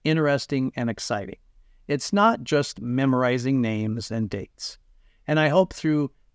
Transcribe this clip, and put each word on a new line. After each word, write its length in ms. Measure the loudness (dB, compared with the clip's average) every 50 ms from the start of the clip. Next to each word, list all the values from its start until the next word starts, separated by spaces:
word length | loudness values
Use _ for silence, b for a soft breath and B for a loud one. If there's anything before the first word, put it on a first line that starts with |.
| -2
interesting, 680 | 0 2 2 2 2 2 0 0 -2 -2 -2 -2 -2 -4
and 140 | -4 -4 -4
exciting. 480 | -4 -6 -6 -6 -6 -6 -6 -8 -12 -16 _ _ _ -20 -20 _ _ _ _ -4
It's 260 | -4 -4 -2 -2 2
not 300 | 4 4 4 4 2 -2
just 360 | 0 0 0 0 -2 -6 -8
memorizing 800 | -6 -4 -2 0 2 2 2 4 2 2 2 0 0 0 0 2
names 520 | 0 0 0 -2 -2 -2 -4 -6 -6 -6
and 180 | -4 -4 -4 -4
dates. 480 | -4 -6 -8 -10 _ -14 -14 -14 -14 -16 _ _ _ -20 _ _ _ _ _ -2
And 120 | 0 2
I 100 | 2 4
hope 240 | 4 4 4 2 0
through 380 | -4 -2 0 2 2 0 -2 -6 _ _ _ _